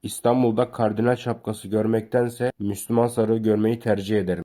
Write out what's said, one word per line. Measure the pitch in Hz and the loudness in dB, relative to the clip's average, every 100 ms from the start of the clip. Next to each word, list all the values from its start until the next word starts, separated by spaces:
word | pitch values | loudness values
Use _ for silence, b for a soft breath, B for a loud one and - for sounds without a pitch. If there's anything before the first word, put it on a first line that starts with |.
"İstanbul'da | 110 - 120 123 123 113 123 | -12 -2 0 4 2 2 -2
kardinal | - 113 104 117 123 | 0 -2 2 0 0
şapkası | - 113 - 107 95 | -2 -6 -6 -8 -4
görmektense | 107 107 113 107 123 120 120 123 - | -2 0 0 0 -2 -2 -2 -6 -4
Müslüman | 101 98 - 117 120 | -6 -4 0 2 2
sarığı | 117 110 113 | 2 2 2
görmeyi | 110 107 110 117 | 2 2 2 0
tercih | 113 101 98 107 | 0 -2 0 -2
ederim." | 92 87 | 0 -4